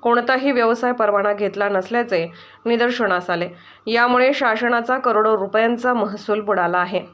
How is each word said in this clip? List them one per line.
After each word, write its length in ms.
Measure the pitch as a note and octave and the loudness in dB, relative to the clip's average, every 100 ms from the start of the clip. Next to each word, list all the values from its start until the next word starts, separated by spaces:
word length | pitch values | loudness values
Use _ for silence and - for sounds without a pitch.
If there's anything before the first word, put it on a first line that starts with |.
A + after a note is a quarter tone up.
कोणताही 500 | A#3+ A#3+ A#3+ C4 C#4 | 2 0 2 0 2
व्यवसाय 400 | B3 A3+ A#3 B3 | 2 2 0 -2
परवाना 400 | B3 G#3+ G#3 G3+ | 0 0 2 0
घेतला 360 | G#3 G3+ F3 G3+ | 0 -2 -2 -2
नसल्याचे 580 | G3 F#3 A#3 A#3 F#3 E3 - - - A#3 | -2 -2 -4 -2 -2 -4 -10 -20 -10 -2
निदर्शनास 640 | A#3 A#3+ B3 G#3+ F3+ F3 | 0 0 0 0 0 -2
आले. 180 | F3 F3 - - - - | -4 -4 -10 -20 -16 -4
यामुळे 460 | A#3 A#3+ B3 B3+ | 0 2 4 2
शासनाचा 640 | C#4 C4 A3 A#3+ A#3 A#3 B3+ | 2 0 0 0 0 0 -2
करोडो 380 | C4 G#3+ A3 A3 | 2 2 2 2
रुपयांचा 560 | G3 G#3+ A3+ A#3+ B3 | 0 0 0 0 0
महसूल 480 | A#3+ G3+ G3+ - G#3 | 0 -2 -6 -4 -2
बुडाला 380 | G#3 F#3+ F3 F3+ | 0 0 0 0
आहे. 220 | F3 F#3 - | -2 -4 -8